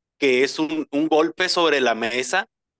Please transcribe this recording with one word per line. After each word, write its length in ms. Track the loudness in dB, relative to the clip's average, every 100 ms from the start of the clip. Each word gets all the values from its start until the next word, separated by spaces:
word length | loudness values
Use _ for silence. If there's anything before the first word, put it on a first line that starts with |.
| _ -4
que 260 | 0 2
es 140 | 0 -2
un, 280 | -4 -4 -4
un 180 | -2 2
golpe 400 | 2 2 0 -2
sobre 320 | 0 2 2
la 140 | 0
mesa 540 | 0 -4 -4 -2 -4 -4 _ _ _